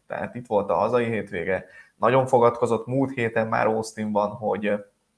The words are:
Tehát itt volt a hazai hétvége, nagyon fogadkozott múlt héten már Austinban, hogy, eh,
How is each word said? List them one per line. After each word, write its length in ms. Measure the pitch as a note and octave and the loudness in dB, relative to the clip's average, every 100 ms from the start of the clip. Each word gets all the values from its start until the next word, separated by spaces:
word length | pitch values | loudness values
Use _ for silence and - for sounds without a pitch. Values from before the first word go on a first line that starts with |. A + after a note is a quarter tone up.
| - | -12
Tehát 280 | - G2 B2 | -10 -8 -10
itt 120 | B2 | -2
volt 220 | G#2 G2+ | 0 2
a 60 | F2 | 2
hazai 300 | G#2+ B2 A2+ | 2 2 0
hétvége, 600 | A2 G2 F#2+ F2+ F#2 - - - _ | -2 -4 -6 -2 -4 -6 -20 -20 _
nagyon 320 | G#2+ C3 B2+ | 2 4 4
fogadkozott 580 | B2 D3 D3 A#2 A2 - | 4 4 4 0 0 -2
múlt 260 | C3+ C3 | -2 -2
héten 360 | B2 A2+ A2+ A2 | -2 -2 -2 0
már 200 | A#2+ A2 | 0 0
Austinban, 600 | A2 A2 - G#2+ G#2 G#2 | 0 -4 -6 -2 0 -2
hogy, 360 | G#2 G#2 G2+ G#2 | -2 -4 -2 -2
eh, 140 | G#2 - _ _ | -2 -6 _ _